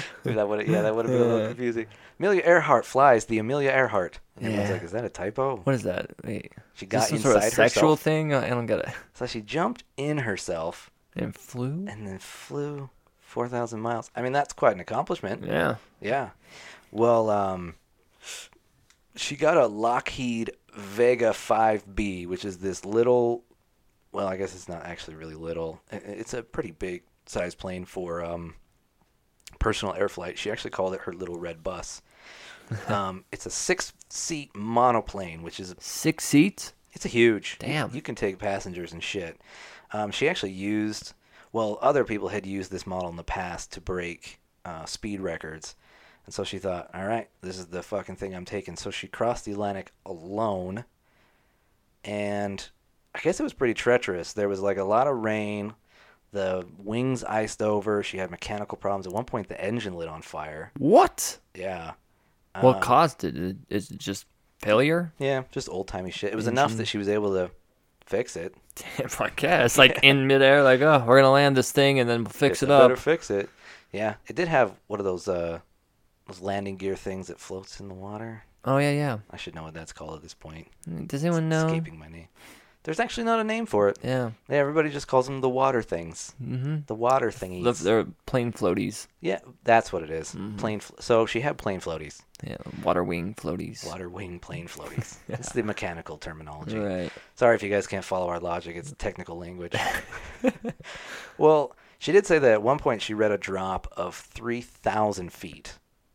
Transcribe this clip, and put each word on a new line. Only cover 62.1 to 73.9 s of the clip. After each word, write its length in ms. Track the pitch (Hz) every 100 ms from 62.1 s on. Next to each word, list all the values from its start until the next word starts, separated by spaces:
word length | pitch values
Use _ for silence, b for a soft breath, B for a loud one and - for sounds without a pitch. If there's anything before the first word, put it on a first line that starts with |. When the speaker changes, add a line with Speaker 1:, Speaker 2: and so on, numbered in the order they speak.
| _ _ _ _ -
Speaker 2:
What 160 | 127 98
Speaker 1:
Um, 60 |
Speaker 2:
caused 420 | 123 131 160 -
it? 320 | 87 62 90 95 -
Is 220 | 101 -
it 80 | -
just 280 | - 98 - _ _ -
failure? 520 | 104 110 147 170 170 -
Speaker 1:
Yeah, 260 | 139 135 127
just 160 | 135 -
old-timey 420 | 95 98 92 92
shit. 220 | - 101
It 40 | 110
was 100 | 113
enough 160 | 123 143
Speaker 2:
Engine. 60 | 113
Speaker 1:
that 80 | 104
she 100 | 104
was 100 | 101
able 240 | 104 104
to 160 | 95 90 - _ _ _ _
fix 320 | - 101 - 82
it. 180 | 87 - _
Speaker 2:
Damn, 340 | - - - 127 -
I 100 | - -
guess. 420 | 143 175 120 -
Like, 200 | 131 -
Speaker 1:
<laughs> 40 |
Speaker 2:
in 240 | 139 139 135
midair, 360 | 135 135 143
like, 180 | 135 127
"Oh, 240 | 151 143 117
we're 120 | 135
gonna 100 | 135
land 240 | 139 143 131
this 140 | 120
thing 280 | - 139 139
and 80 | 120
then 140 | 117
we'll 60 | 110
fix 280 | - 139 -
Speaker 1:
Guess 80 | 139
Speaker 2:
it 40 |
Speaker 1:
I 60 | 143
better 140 | 127
Speaker 2:
up." 40 | 127
Speaker 1:
fix 300 | 143 143 -
it. 180 | 101 98 _ B B B